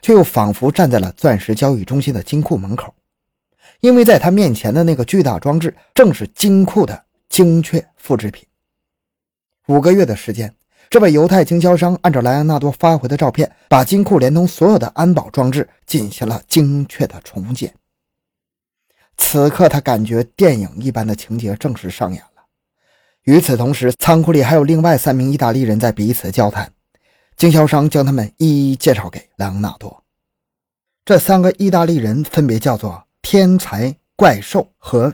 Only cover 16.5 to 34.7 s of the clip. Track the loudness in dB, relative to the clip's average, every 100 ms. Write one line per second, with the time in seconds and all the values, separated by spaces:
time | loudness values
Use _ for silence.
16.5 | 0 2 0 -6 -6 -8 -8 -16 -14 -10
17.5 | -10 -10 -14 _ _ _ _ _ _ _
18.5 | _ _ _ _ _ _ -6 -2 0 0
19.5 | 2 2 2 -2 -2 -2 -4 -4 0 0
20.5 | 0 -4 -8 -6 -6 -6 -6 -8 -8 -8
21.5 | -6 -8 -8 -10 -8 -8 -8 -16 _ _
22.5 | _ _ _ _ _ _ _ 2 4 4
23.5 | 0 -2 -2 -2 0 2 2 2 2 2
24.5 | 2 2 2 2 2 0 -2 -2 -2 -2
25.5 | -2 -2 0 -2 -2 -4 -4 -4 -2 -2
26.5 | -2 -10 _ _ _ _ _ _ 0 2
27.5 | 4 4 2 0 0 0 -2 -4 -2 0
28.5 | 2 0 -2 0 -2 -4 -16 -20 -10 -8
29.5 | -6 -8 -10 -18 -20 _ _ _ _ _
30.5 | _ _ _ _ _ 0 2 4 2 2
31.5 | 0 0 0 0 -2 -2 -4 -4 -2 0
32.5 | 0 -2 -4 -6 -14 _ _ -2 2 4
33.5 | 2 -2 -6 -6 -8 _ 0 2 2 -2
34.5 | -6 -6